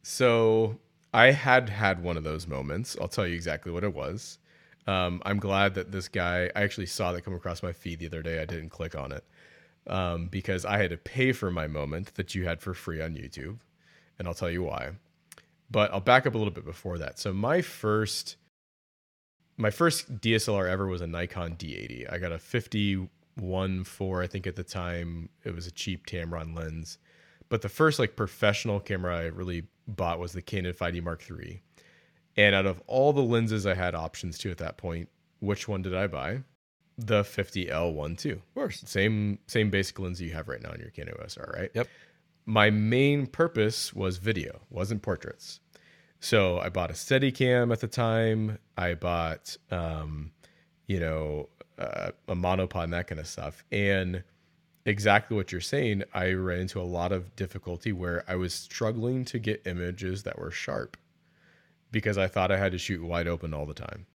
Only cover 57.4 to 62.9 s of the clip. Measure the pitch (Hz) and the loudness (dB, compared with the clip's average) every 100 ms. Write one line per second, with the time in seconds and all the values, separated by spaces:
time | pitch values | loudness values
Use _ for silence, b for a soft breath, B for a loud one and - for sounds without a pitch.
57.4 | 92 95 - 85 113 92 90 87 - 92 | -8 -6 -8 -6 -4 -2 -2 -2 -2 -2
58.4 | 90 - - - 110 117 117 131 127 123 | -2 -4 -8 -2 -2 0 -2 -2 -2 -4
59.4 | 107 107 92 87 87 90 95 98 - - | -2 -2 -4 -4 -4 -4 -4 -4 -6 -8
60.4 | 85 90 - 57 - - _ _ b b | -8 -6 -4 -4 -6 -12 _ _ b b
61.4 | b b b b _ 120 107 98 95 101 | b b b b _ 0 0 2 2 4
62.4 | 92 95 98 90 - | 4 4 2 0 -4